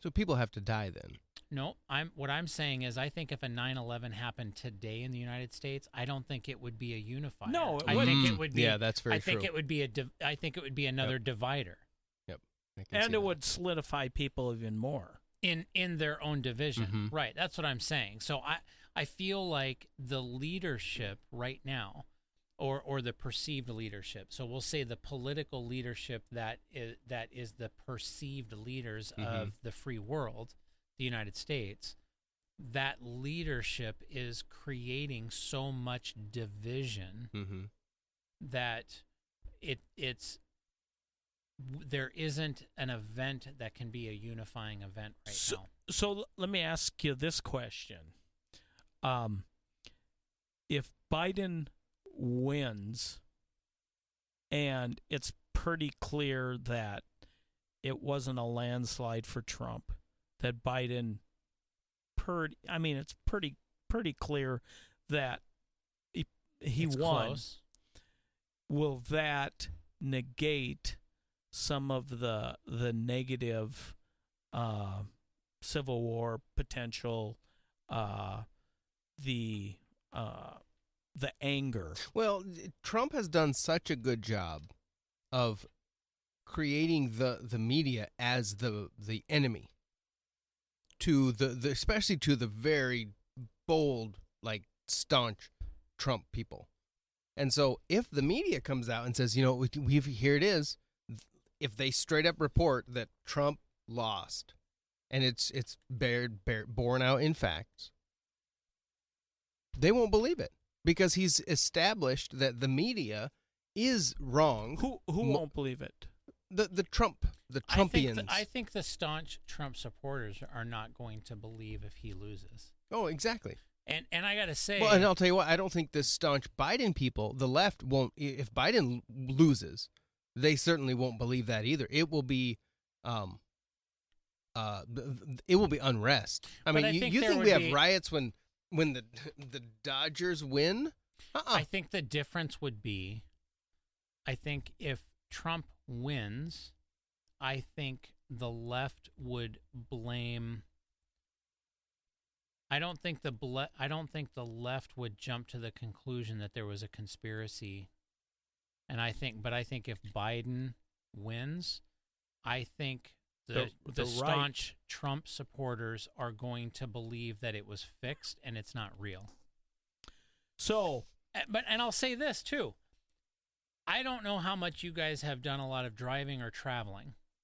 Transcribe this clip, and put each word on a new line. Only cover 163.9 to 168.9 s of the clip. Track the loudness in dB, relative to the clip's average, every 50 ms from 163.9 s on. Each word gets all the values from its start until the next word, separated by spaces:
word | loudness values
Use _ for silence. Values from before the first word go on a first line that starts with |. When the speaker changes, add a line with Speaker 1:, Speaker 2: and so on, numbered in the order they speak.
| -2
Speaker 3:
the | -2 0
right. | 0
Speaker 2:
staunch | 0 2 2 4 4 4 4 2 2 -2 -6 -8 -8 -14 _ -12
Trump | -10 -4 -2 -2 -2 -2 -4 -8
supporters | -10 -10 -10 -10 -8 -6 -4 -4 -2 -4 -4 -6 -6 -6 -8 -10 -10 -8
are | -6 -6
going | -6 -6 -6 -6 -4 -4 -6 -8
to | -8 -8 -8
believe | -8 -6 -8 -8 -8 -6 -6 -6 -6 -6 -6
that | -6 -4 -4
it | -6 -6
was | -8 -10 -10 -10 -12 -14 _
fixed | -6 -6 -6 -6 -8 -10 -10 -10 -10
and | -10 -8 -8
it's | -8 -8 -8
not | -8 -8 -10